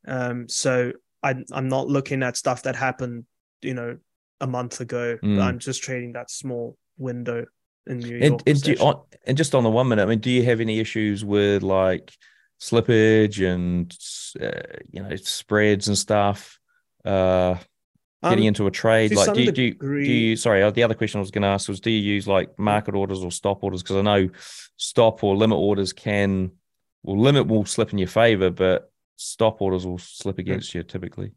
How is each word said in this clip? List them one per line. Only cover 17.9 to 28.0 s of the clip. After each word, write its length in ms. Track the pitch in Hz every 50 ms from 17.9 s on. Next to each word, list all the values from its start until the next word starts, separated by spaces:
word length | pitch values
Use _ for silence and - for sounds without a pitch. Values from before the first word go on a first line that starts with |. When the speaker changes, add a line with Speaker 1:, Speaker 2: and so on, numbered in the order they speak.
| _ _ _ _ _ _
Speaker 2:
getting 220 | - 170 - - 110
Speaker 1:
Um, 40 | 110
Speaker 2:
into 180 | 104 - 208
a 40 | -
trade? 400 | 190 - - 113 113 113 110 107
Speaker 1:
to 60 | 104
Speaker 2:
Like, 100 | 104 98
Speaker 1:
some 80 | 214 202
Speaker 2:
do 80 | 123
you, 100 | 123 -
do 100 | 151 131
you, 120 | 127 117 -
do 40 | -
Speaker 1:
degree. 300 | 143 139 143 143 143 139
Speaker 2:
you, 280 | 123 120 113 110 110
sorry, 260 | 110 - 120 107 98
uh, 80 | 98 104
the 120 | 107 120
other 120 | 117 113 110
question 240 | - 110 107 - 104
I 20 |
was 100 | 98 92
gonna 180 | - 107 101 98
ask 200 | 98 98 - -
was, 120 | 101 92
do 100 | - 113
you 80 | 110 107
use, 280 | 101 101 101 101 98
like, 320 | 104 98 95 90 - - -
market 360 | 101 104 104 104 107 - 101
orders 280 | 98 98 98 98 95
or 80 | 92 87
stop 320 | 87 - - 101 98 -
orders? 200 | - 98 95 92
'Cause 160 | 92 - 95 98
I 40 |
know 280 | 101 104 104 101 95 95 - - - - - - - - _
stop 460 | _ - - - - 117 113 110 -
or 140 | - 101 98
limit 220 | 101 110 110 107 73
orders 340 | 90 101 104 98 98 90
can, 600 | - - - 110 104 101 101 101 98 95 92 92 - _ _ _ _ _ _ _ _ _
well, 180 | _ - 98 101
limit 260 | 113 135 143 139 113
will 200 | 78 110 110 101
slip 260 | - - - 110 -
in 60 | -
your 100 | 101